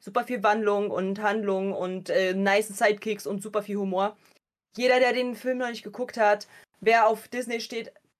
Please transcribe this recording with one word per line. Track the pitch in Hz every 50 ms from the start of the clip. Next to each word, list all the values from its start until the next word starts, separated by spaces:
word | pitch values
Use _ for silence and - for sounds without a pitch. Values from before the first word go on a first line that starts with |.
super | - 202 196 240 233
viel | - 247 202 196
Wandlung | 208 214 226 214 208 202 202 208 202
und | 110 170 190 190 196 208
Handlung | 214 208 202 220 208 202 190 190 196 196
und, | 185 - 180 185 185 185 175 -
äh, | 160 185 190 185 185
nice | 190 196 196 196 208 214
Sidekicks | 208 196 - 233 208 208 202 - 220 208 202 -
und | 147 202 185
super | - 214 202 214 202
viel | 208 202
Humor. | 202 196 190 180 185 196 208 208 _ _ _ _ _ _ _ _ _ _ _ -
Jeder, | - 247 254 247 254
der | 254 240 233
den | 254 247 247 233
Film | - - 254 254 247
noch | 254 240
nicht | 233 226 -
geguckt | 202 202 - 247 240 -
hat, | 233 214 208 208 208 - _ - - - _ _ -
wer | 190 214 226 233 214
auf | 226 220 214 - -
Disney | - 247 254 233 233 226
steht, | 233 - 240 226 - - - _ _ _ _